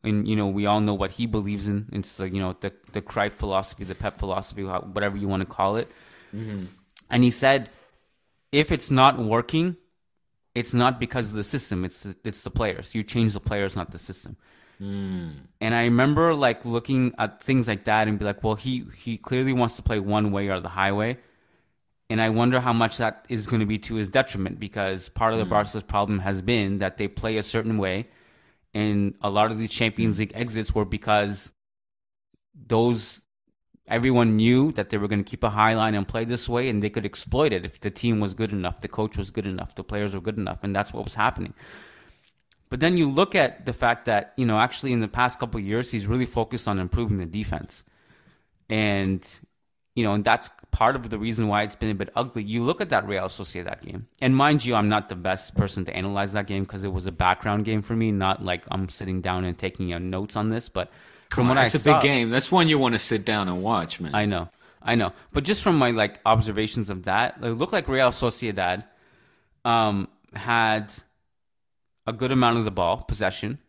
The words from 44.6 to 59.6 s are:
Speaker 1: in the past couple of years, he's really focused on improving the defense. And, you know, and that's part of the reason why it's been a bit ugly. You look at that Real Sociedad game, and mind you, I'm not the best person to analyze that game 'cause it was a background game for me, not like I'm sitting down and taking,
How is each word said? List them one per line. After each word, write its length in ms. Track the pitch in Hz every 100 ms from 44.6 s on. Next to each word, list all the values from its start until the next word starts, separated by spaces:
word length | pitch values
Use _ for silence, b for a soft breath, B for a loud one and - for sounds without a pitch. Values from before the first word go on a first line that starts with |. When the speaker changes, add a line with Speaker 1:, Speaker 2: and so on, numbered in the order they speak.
| 123 - 139
Speaker 1:
in 80 | 120
the 80 | 110
past 300 | 120 123 -
couple 220 | 120 110
of 60 | 98
years, 240 | 110 123
he's 140 | 113 101
really 180 | 123 123
focused 400 | - 110 120 -
on 120 | 98
improving 380 | 90 - 113 101
the 80 | 85
defense. 580 | 95 107 - - - _ b b b b b b b _
And, 560 | 110 107 98 95 95 - - - _ _ _ _
you 80 | -
know, 120 | 110
and 100 | 104
that's 260 | 104 110 - - -
part 240 | - 113 135
of 120 | 113
the 100 | 107
reason 280 | 110 110 107
why 160 | 104
it's 140 | 107 -
been 140 | 110
a 40 |
bit 160 | 98 98 -
ugly. 260 | 123 117
You 220 | 104 117
look 160 | 120 175
at 80 | 190
that 180 | 117 101
Real 200 | 98 95
Sociedad 540 | - 101 87 87 -
game, 260 | - 95 113 _
and 140 | 131
mind 300 | 131 143 147
you, 100 | 120
I'm 140 | 113 104
not 200 | 107 101
the 60 |
best 400 | 90 92 98 -
person 300 | - 98 -
to 100 | 87
analyze 380 | 85 95 101 98
that 160 | 104 101
game 180 | 98 98
'cause 160 | 98
it 100 | 98
was 140 | 92 92
a 60 |
background 520 | 85 90 92 110 104
game 160 | 104 110
for 120 | 101
me, 160 | 113 113
not 340 | 101 95 95
like 200 | 98 87 -
I'm 160 | 95 92
sitting 320 | - 95 92
down 240 | 92 92
and 120 | 90
taking, 360 | 87